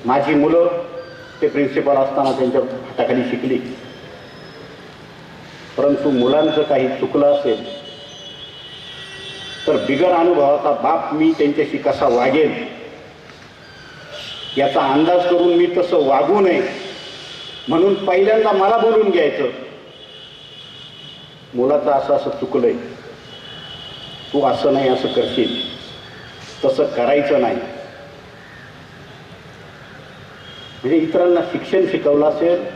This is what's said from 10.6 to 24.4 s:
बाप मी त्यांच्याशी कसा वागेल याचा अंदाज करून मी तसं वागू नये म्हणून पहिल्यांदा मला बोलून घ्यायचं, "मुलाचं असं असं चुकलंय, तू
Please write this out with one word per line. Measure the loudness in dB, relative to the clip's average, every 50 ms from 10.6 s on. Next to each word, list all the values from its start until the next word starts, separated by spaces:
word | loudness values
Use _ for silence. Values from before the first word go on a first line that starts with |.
| 2 0
बाप | 0 2 2 2 2 0 0 -2
मी | 0 4 4 4
त्यांच्याशी | 4 4 2 2 2 0 0 -2 -2 -2
कसा | 0 -2 0 2 2 2
वागेल | 4 4 2 4 4 4 2 2 0 -4 -8 -10 -12 -14 -16 -16 -18 -18 -20 -20 -20 -20 -20 -20 -20 -20 -20 -20 -20 -20 -20 -20 -20 -20 -20 -20 -20 -20 -18 -16 -16 -14 -14 -14 -14 -12 -12 -6 -2
याचा | 0 0 2 2 0 0
अंदाज | 2 2 2 4 4 4 2 4
करून | 4 4 4 4 4 6
मी | 4 4
तसं | 4 2 0 0 2 2 2 4
वागू | 4 4 2 4 2 4 4
नये | 4 4 4 2 0 -2 -6 -8 -12 -12 -14 -14 -16 -16 -16 -16 -16 -16 -16 -16 -16 -16 -16 -12 -4 -2
म्हणून | 2 2 4 2 2
पहिल्यांदा | 0 0 0 2 2 4 4 4 4 4 2
मला | 2 2 4 4 4
बोलून | 4 4 4 4 4 4 4
घ्यायचं, | 2 2 2 2 0 -2 -4 -4 -4 -8 -14 -16 -18 -20 -20 -20 -20 -20 -20 -20 -20 -20 -20 -20 -20 -20 -20 -20 -20 -20 -20 -20 -20 -20 -20 -20 -20 -20 -20 -20 -20 -20 -20 -20 -20 -20 -20 -8 -4
"मुलाचं | -2 0 2 2 2 2 2
असं | 0 0 2 0 0
असं | 0 0 -4
चुकलंय, | -6 -6 -6 -2 0 0 2 2 0 -2 -8 -12 -14 -16 -18 -20 -20 -20 -20 -20 -20 -20 -18 -18 -18 -18 -18 -18 -18 -18 -18 -18 -18 -16 -18 -18 -18 -18 -14 -4
तू | -2 0